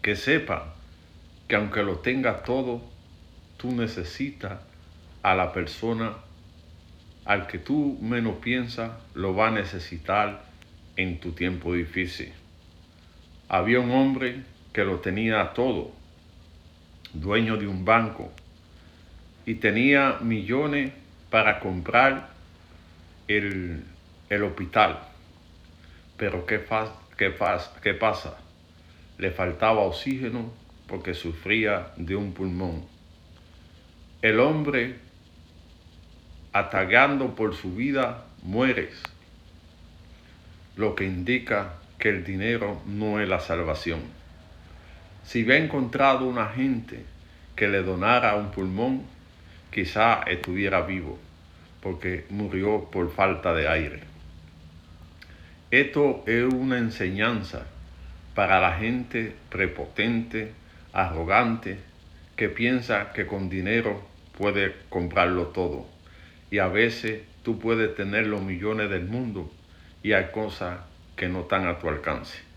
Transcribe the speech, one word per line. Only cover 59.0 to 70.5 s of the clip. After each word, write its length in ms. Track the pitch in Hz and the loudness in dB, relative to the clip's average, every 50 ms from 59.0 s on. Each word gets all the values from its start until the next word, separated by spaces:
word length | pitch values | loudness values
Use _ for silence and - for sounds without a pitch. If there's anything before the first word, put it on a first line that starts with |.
| 123 120 - 120 110 107 - - - - | -4 -4 -4 -4 -4 -4 -6 -12 -18 -10
prepotente, 1040 | - 92 95 87 - - - - - - 101 113 120 117 113 117 - 110 107 113 117 - - - - - - - - | -2 0 0 0 0 -4 -10 -10 -2 0 0 2 2 0 -2 -2 -4 -6 -6 -6 -10 -16 -20 -20 -20 -20 -20 -8 0
arrogante, 840 | 95 95 87 80 80 82 82 95 113 120 117 113 113 - 98 95 104 - - - - - - - - - - - | 0 0 2 2 -2 0 4 6 6 6 4 2 -2 -4 -8 -10 -10 -12 -18 -20 -20 -20 -20 -20 -20 -20 -16 -6
que 140 | - 113 101 | -2 -2 -2
piensa 640 | - - 117 120 131 127 117 - 117 101 101 - - | -2 0 2 2 2 2 0 0 0 0 0 -4 -4
que 140 | - 120 | -6 -4
con 240 | - 107 98 95 92 | -4 -2 -4 -4 -2
dinero 580 | 87 95 90 95 110 117 113 113 98 - - - - - - - - | -2 -2 0 2 2 2 2 0 -2 -4 -8 -14 -20 -20 -20 -20 -10
puede 380 | - 95 104 101 101 98 92 - - - - | -2 0 0 2 2 0 0 -2 -6 -14 -6
comprarlo 600 | - 92 87 85 87 98 90 87 90 90 85 85 | -4 -2 -2 0 2 4 4 4 4 0 0 -2
todo. 380 | - - 90 80 73 76 76 - - - - - - - - - - - - - | -2 -2 -2 -2 -2 -4 -8 -12 -18 -20 -20 -20 -20 -20 -20 -20 -20 -20 -14 -4
Y 80 | - 104 | 0 0
a 100 | 95 92 | 2 2
veces 540 | 90 107 113 117 113 - - 113 110 107 - - - - - | 4 4 4 2 2 -2 -6 -6 -6 -6 -10 -16 -20 -10 -4
tú 160 | - 113 101 | -4 -4 -2
puedes 360 | - 113 117 113 113 110 110 | 0 0 2 2 2 0 0
tener 320 | - 101 98 101 107 113 | -2 -4 -2 0 0 2
los 140 | 107 107 101 | 2 0 -2
millones 480 | 95 98 95 87 95 107 110 110 107 101 | -2 -4 -4 -2 -2 -2 0 0 -2 -2
del 160 | 98 90 87 | -2 -2 -4
mundo 480 | 92 110 123 127 117 104 98 80 78 - - - - - - - - - - - | -2 -4 -4 -4 -4 -6 -6 -8 -10 -12 -18 -20 -20 -20 -20 -20 -20 -20 -8 0
y 100 | 104 107 | 2 2
hay 140 | 95 92 - - | 2 2 0 -4
cosas 460 | 110 110 104 | -4 -4 -4